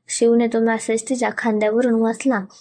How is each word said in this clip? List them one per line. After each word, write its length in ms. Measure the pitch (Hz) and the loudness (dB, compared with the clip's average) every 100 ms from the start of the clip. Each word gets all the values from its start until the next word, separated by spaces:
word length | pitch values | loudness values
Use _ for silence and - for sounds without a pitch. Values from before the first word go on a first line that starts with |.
| - | -10
शिवने 380 | - 233 233 233 | 0 4 4 2
तो 140 | 226 | 0
मेसेज 480 | 226 226 - 220 - | 0 0 -2 -4 -2
तिच्या 220 | 254 220 - | -4 -4 -2
खांद्यावरून 600 | 233 214 214 226 254 226 | -2 0 0 2 2 2
वाचला. 400 | 226 - 269 220 190 - | 0 -2 -2 -2 -4 -14